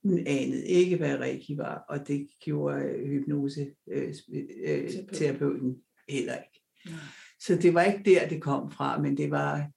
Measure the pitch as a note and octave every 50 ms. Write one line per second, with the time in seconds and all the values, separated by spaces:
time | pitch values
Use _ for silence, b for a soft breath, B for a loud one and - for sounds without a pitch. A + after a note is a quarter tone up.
0 | - G3 F3+ E3 C#3 C#3 C#3+ C#3 - C3 C3+ - - - F#3 F3+ F3+ F3+ F3+ D#3
1 | D#3 C#3+ C#3 C3+ C3 C3 C3 C3 - - D3 C#3+ C3 C3 C#3 - - - D3 C#3+
2 | D3 - C#3+ C#3+ C#3+ - _ _ - D#3+ D3 D3 D3 C#3+ C#3+ C#3 C#3 C#3+ C#3+ -
3 | C#3+ C#3+ C#3+ C#3 C#3 D3 C#3+ C#3+ C#3 C#3 C#3+ D3+ C#3+ - - _ _ - F#2 C#3+
4 | - - D3 D3 - - D3+ C#3+ - - - - - D3+ D3 - - - - F#3
5 | - - F#3+ D#3 D#3 C#3+ C3+ - C#3+ C#3 C#3 C3+ C3+ B2+ B2+ - _ _ _ _
6 | _ - D3 C3+ A#2+ - B2 - - _ _ _ _ _ _ B B E3+ E3 D#3+
7 | D3 C3+ B B B B B B - - F3+ D#3 E3+ F3 E3 E3+ F3 G3+ G3+ -
8 | - G3+ F#3 E3 - - E3 D3 - C#3+ C#3 C#3 C3+ C#3+ - - C#3 C#3 - D3
9 | D3 C#3+ C#3+ C#3+ D3 D3 D3 C#3+ C#3+ C#3+ D3 D3 D3 D3 -